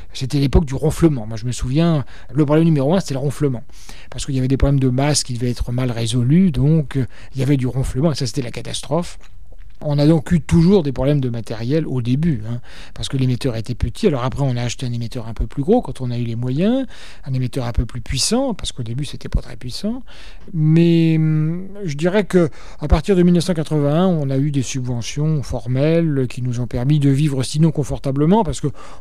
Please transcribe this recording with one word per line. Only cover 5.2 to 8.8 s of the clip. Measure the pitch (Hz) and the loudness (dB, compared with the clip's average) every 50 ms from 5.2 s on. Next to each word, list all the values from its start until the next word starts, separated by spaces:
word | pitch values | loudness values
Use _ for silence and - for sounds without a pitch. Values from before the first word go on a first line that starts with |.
| - | 0
qui | - 123 | -2 -4
devaient | 117 123 123 | -4 -2 -2
être | 120 - - - | -2 -2 -4 -4
mal | 120 123 131 127 | -2 -2 -2 -2
résolus, | 120 113 117 110 113 127 120 123 143 175 190 190 | -2 -2 -2 -2 0 0 2 4 4 6 4 4
donc, | 135 120 131 147 160 165 147 - - 135 | 2 2 2 4 4 2 2 0 -2 -2
euh, | 131 - - - - - - | -2 -2 -4 -10 -12 -10 -4
il | 131 | -4
y | 127 | 0
avait | 131 147 135 | 2 2 2
du | 123 | 0
ronflement, | 127 117 135 127 - - 131 143 170 | -2 -2 -2 -2 -2 -2 2 2 2
et | 143 | 2
ça, | - 143 117 | 0 -4 -4
c'était | - 147 131 | -4 -4 -6
la | 117 | -6
catastrophe. | 110 123 117 - - - | -8 -8 -8 -8 -8 -8